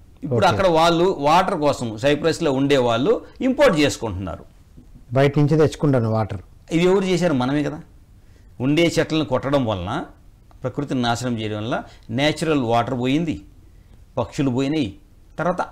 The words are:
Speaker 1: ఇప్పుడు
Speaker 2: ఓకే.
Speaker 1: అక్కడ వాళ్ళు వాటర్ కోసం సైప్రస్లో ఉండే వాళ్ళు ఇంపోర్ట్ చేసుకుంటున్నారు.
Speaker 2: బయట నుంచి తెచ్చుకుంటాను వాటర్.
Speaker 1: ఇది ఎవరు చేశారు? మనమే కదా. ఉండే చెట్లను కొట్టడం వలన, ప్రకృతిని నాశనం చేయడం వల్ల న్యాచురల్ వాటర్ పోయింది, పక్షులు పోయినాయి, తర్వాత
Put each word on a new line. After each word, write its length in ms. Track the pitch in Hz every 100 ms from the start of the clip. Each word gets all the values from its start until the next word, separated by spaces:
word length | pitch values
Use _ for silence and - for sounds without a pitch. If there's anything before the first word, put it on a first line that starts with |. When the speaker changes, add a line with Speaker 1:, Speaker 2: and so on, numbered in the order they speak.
| - -
Speaker 1:
ఇప్పుడు 140 | 151 123
Speaker 2:
ఓకే. 100 | 185
Speaker 1:
అక్కడ 200 | 196 190
వాళ్ళు 500 | 160 170 165 185 147
వాటర్ 420 | 143 170 190 185
కోసం 380 | 147 127 120 110
సైప్రస్లో 540 | 139 147 160 156 160
ఉండే 240 | 131 139 143
వాళ్ళు 440 | 120 113 160 262 - -
ఇంపోర్ట్ 400 | 254 254 277 156
చేసుకుంటున్నారు. 640 | 143 - 113 95 92 80 - - - - - - -
Speaker 2:
బయట 260 | 127 139 147
నుంచి 180 | 147 156
తెచ్చుకుంటాను 540 | 147 - 151 135 113
వాటర్. 300 | 110 107 95 - - -
Speaker 1:
ఇది 120 | 165
ఎవరు 200 | 180 196
చేశారు? 280 | 190 175 175
మనమే 300 | 135 127 147
కదా. 180 | 143 151 - - - - - - - -
ఉండే 320 | 127 147 170 160
చెట్లను 260 | 151 156
కొట్టడం 400 | 147 127 135 139
వలన, 400 | 117 98 87 175 285 - - - - -
ప్రకృతిని 400 | 127 131 143 135
నాశనం 360 | 120 117 127 117
చేయడం 180 | 107 104
వల్ల 260 | 110 175 - - -
న్యాచురల్ 520 | 117 151 151 160 151
వాటర్ 360 | 113 117 117 127
పోయింది, 440 | 127 143 170 104 - - - - - - - -
పక్షులు 320 | 117 - 139
పోయినాయి, 460 | 123 139 160 110 - - - - -
తర్వాత 220 | 165 175 -